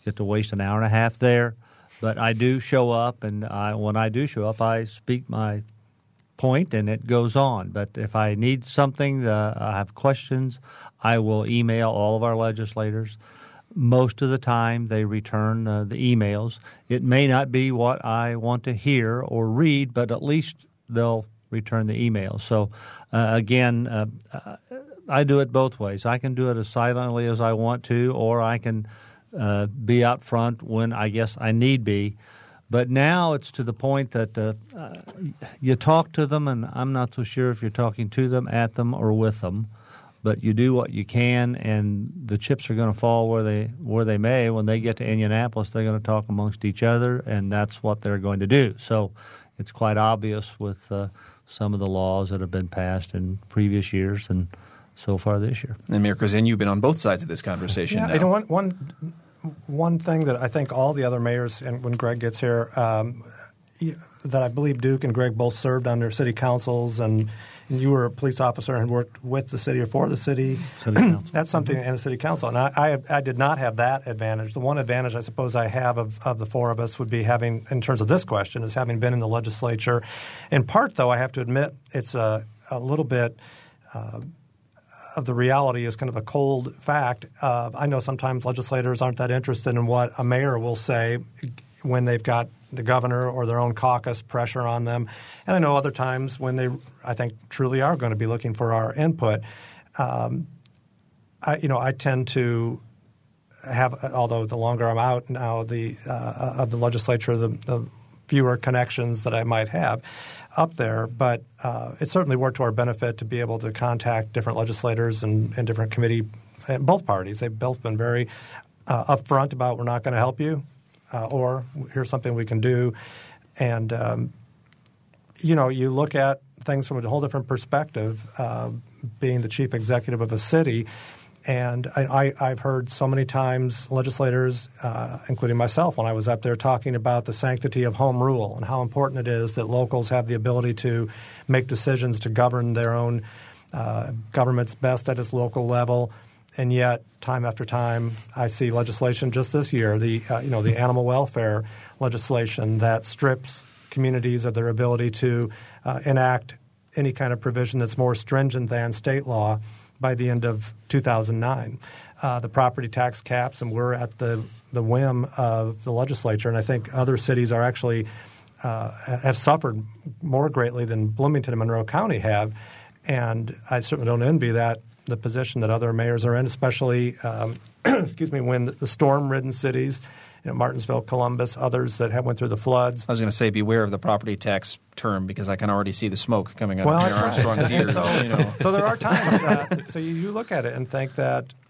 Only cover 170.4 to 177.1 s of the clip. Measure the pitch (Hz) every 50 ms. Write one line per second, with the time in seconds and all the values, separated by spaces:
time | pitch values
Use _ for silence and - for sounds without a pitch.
170.4 | 147 156 131 131 120 120 120 123 120 113 113 110 110 107 107 113 135 143 151 139
171.4 | 117 131 120 113 113 113 113 113 110 107 - 165 214 220 147 104 92 110 104 104
172.4 | 110 110 107 - - - - - - - - _ _ - 135 127 120 113 113 113
173.4 | 113 113 - - 110 - 127 123 117 - 156 143 123 113 120 117 120 135 160 156
174.4 | 123 117 113 117 117 117 117 110 - - - _ _ - 120 107 110 120 110 131
175.4 | 127 - - 127 113 107 113 117 120 117 117 113 117 120 120 117 107 120 120 123
176.4 | 131 123 - - 135 127 120 - 139 127 123 123 123 123